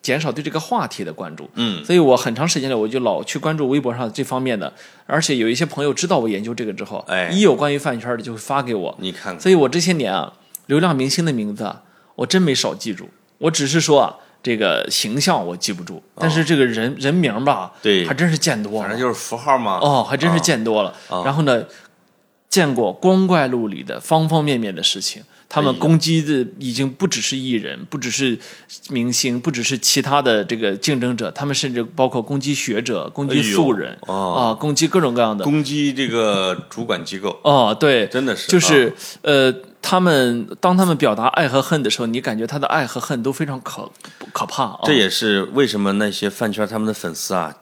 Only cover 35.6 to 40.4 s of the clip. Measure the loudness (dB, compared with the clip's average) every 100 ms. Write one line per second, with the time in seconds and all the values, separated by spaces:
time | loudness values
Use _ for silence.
35.6 | 0 -2 -2 -2 -2 0 2 2 0 -2
36.6 | -8 -10 -4 -4 -4 -6 -6 -2 4 4
37.6 | 4 4 4 4 2 -2 -2 -4 2 4
38.6 | 6 6 4 0 -16 -6 2 4 4 2
39.6 | -8 -12 0 2 4 4 2 0